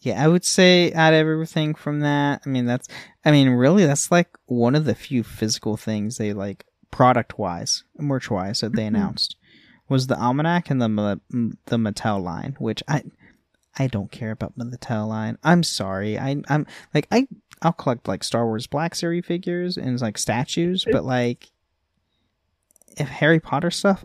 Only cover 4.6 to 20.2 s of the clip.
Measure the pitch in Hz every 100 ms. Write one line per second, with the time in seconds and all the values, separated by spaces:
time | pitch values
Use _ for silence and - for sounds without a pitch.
4.6 | 117 151 147 110 - 127 107 - 110 -
5.6 | 113 107 - 107 104 123 107 104 101 95
6.6 | - _ - - 127 123 - - 95 85
7.6 | - - _ - 147 135 - 98 98 -
8.6 | 110 113 107 107 98 - - - _ _
9.6 | _ _ - 135 131 80 120 139 160 175
10.6 | - 131 113 107 104 98 - 123 110 -
11.6 | - 117 107 101 113 101 87 82 - 135
12.6 | 117 - - 139 - _ _ _ _ _
13.6 | _ - 135 101 101 - 110 110 120 -
14.6 | 120 123 - 110 107 110 107 - 156 175
15.6 | 160 - 95 95 107 107 135 143 - 147
16.6 | - - - 151 - 226 269 - _ -
17.6 | 165 - 143 117 - 98 - 117 117 110
18.6 | - 143 165 - 170 175 - 175 180 175
19.6 | 180 - 127 123 113 -